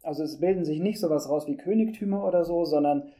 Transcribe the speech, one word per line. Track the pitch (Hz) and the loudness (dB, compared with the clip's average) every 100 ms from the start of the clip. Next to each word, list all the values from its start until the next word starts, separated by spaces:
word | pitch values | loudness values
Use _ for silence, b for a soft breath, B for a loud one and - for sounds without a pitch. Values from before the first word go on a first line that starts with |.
Also | - 147 | -8 -6
es | 151 135 | -6 -2
bilden | 175 185 | 0 0
sich | 156 156 | -2 -2
nicht | 190 214 | -2 0
sowas | 170 151 135 | 0 0 0
raus | 151 151 | -2 -2
wie | 139 | -6
Königtümer | 175 220 220 - 196 196 196 | 0 2 2 0 -2 -2 2
oder | 175 | 2
so, | 170 170 | 2 0
sondern | 170 147 147 143 - B | 2 2 4 2 -2 B